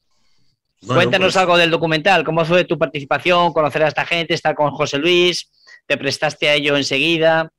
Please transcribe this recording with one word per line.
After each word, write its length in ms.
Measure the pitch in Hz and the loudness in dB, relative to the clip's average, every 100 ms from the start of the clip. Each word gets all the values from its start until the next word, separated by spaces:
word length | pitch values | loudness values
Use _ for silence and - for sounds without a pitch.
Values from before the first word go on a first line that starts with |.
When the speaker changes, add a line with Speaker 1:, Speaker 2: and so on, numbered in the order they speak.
| _ _ _ _ _ _ _ _ | _ _ _ _ _ _ _ _
Speaker 1:
Bueno, 180 | - 131 | -2 0
Speaker 2:
Cuéntanos 320 | 175 190 185 | 2 2 2
Speaker 1:
pues 40 | 190 | 2
Speaker 2:
algo 180 | 180 175 | 2 4
del 140 | 170 | 2
documental. 540 | 160 160 156 196 180 | 0 0 0 2 0
¿Cómo 200 | 151 160 | 0 -2
fue 220 | 160 180 175 | 0 0 0
tu 120 | 160 | -2
participación, 760 | 160 147 135 143 175 175 175 | -4 -4 -6 -2 0 2 2
conocer 300 | 160 147 151 | 0 -2 0
a 40 | 151 | -2
esta 160 | 147 | -2
gente, 300 | 135 170 165 | -4 -4 -4
estar 200 | 160 156 | -4 -2
con 160 | 147 143 | -2 -2
José 280 | 135 143 143 | -2 -4 -2
Luis? 520 | 165 175 175 170 - _ - - - | 2 2 2 -2 -8 _ -20 -14 -6
¿Te 100 | 143 | -4
prestaste 500 | 139 131 156 - 156 | -4 -4 -6 -2 0
a 80 | 147 | 0
ello 200 | 143 143 | 0 0
enseguida? 760 | 135 135 156 165 160 160 160 | 0 -2 0 2 2 2 -2